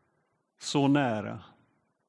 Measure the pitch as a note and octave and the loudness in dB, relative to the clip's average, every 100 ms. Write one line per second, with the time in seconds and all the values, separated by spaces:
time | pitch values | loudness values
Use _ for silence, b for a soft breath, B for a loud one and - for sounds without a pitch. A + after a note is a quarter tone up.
0 | _ _ _ _ _ _ - D3 C#3 C#3+ | _ _ _ _ _ _ -4 0 4 4
1 | C3 G#2+ G#2+ A#2 - _ _ _ _ _ | 2 -2 -6 -12 -18 _ _ _ _ _